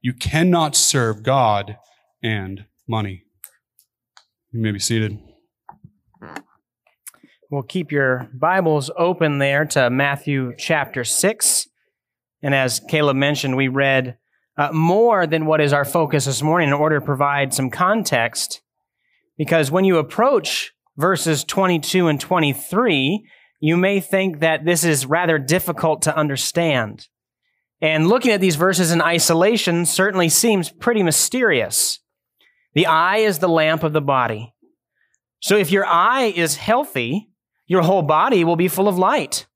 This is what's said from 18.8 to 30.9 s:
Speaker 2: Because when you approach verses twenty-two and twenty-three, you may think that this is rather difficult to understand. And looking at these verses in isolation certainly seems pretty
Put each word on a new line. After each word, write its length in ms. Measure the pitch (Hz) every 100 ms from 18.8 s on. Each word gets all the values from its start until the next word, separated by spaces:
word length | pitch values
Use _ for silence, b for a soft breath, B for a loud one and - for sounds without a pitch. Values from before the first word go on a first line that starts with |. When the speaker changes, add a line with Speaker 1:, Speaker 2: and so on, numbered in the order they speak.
| _ _ _ _ _ -
Speaker 2:
Because 320 | 147 165 139
when 160 | 175 190
you 100 | 170
approach 760 | 147 - 254 240 - - - _ _ -
verses 440 | 165 185 165 143
twenty-two 640 | - - 185 170 - 185 170
and 140 | 147
twenty-three, 1080 | - 180 147 135 - 190 247 147 135 208 b b b b
you 180 | 151 170
may 200 | 190 202
think 420 | - 190 190 151
that 260 | 160 156 160
this 180 | 170
is 220 | 170 143 131
rather 320 | 165 175 156
difficult 640 | 135 175 180 151 160 151
to 140 | 156 156
understand. 880 | 151 139 - 170 170 135 107 101 - _ _ _ _ _ _ _
And 280 | 156 156 165
looking 220 | 240 247
at 80 | 208
these 160 | 190 151
verses 360 | 185 175 170
in 80 | 170
isolation 840 | 160 170 - 165 190 226 - 170 170
certainly 420 | - 196 185 170
seems 420 | - 233 202 165
pretty 320 | _ -